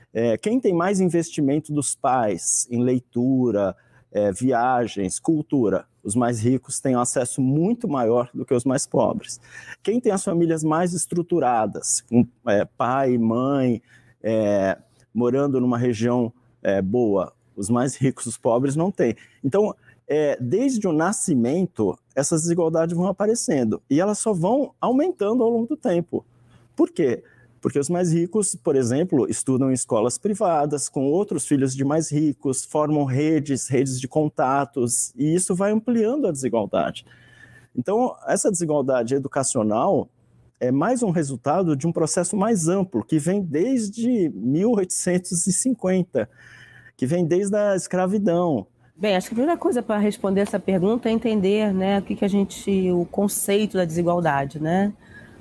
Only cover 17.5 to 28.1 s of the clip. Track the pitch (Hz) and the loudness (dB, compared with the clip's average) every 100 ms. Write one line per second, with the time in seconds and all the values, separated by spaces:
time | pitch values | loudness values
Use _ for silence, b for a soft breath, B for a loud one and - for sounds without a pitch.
17.5 | - 101 120 131 - 135 - 113 - 127 | -8 -2 0 0 0 -2 -2 -8 -4 0
18.5 | 113 139 147 180 - 131 - B B 139 | 2 0 -2 -2 0 -2 -2 B B -2
19.5 | 196 214 - b b - 147 147 123 120 | 0 0 -4 b b -4 0 0 -2 -2
20.5 | 185 277 240 202 156 170 214 - 131 117 | 0 0 0 0 2 0 0 0 2 2
21.5 | 170 180 - 98 - _ - 147 160 170 | 0 -2 0 -2 -2 _ -4 0 0 0
22.5 | 170 160 165 165 170 185 185 208 233 - | 0 0 0 0 0 -2 -2 0 0 0
23.5 | 143 110 101 - 143 196 208 226 185 180 | 0 0 -2 0 0 0 0 -2 0 0
24.5 | 269 262 - 220 262 359 - 202 240 226 | 0 -2 -4 -2 0 0 0 0 0 2
25.5 | 233 233 302 - 175 165 - - b b | 0 -2 -4 0 0 -2 -6 -8 b b
26.5 | b b - 349 - 139 113 b b b | b b -2 -2 2 0 0 b b b
27.5 | b - 143 143 175 180 | b -4 -2 -2 0 2